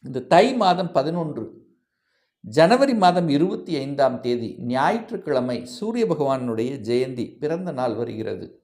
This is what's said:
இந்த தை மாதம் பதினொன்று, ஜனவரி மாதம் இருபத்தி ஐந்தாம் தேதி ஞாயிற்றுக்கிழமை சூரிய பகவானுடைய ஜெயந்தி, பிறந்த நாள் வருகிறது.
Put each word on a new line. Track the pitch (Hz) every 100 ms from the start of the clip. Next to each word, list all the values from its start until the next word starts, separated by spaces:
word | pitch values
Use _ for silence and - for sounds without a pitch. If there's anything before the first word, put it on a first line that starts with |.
| 135
இந்த | 139 -
தை | - 240 254
மாதம் | 196 175 175 -
பதினொன்று, | 139 175 160 120 107 - _ _ _ _ _ _ _ _
ஜனவரி | 92 113 170 247 277 233
மாதம் | 185 175 165 143
இருபத்தி | 175 - - 156
ஐந்தாம் | 135 139 135 120
தேதி | 123 120 110 - 120
ஞாயிற்றுக்கிழமை | 127 151 226 220 226 - 135 147 120 - -
சூரிய | 214 233 220
பகவானுடைய | 151 139 135 123 113 120 135 107
ஜெயந்தி, | 120 131 123 - -
பிறந்த | 147 165 185
நாள் | 139 127 107
வருகிறது. | 117 110 107 95 87 -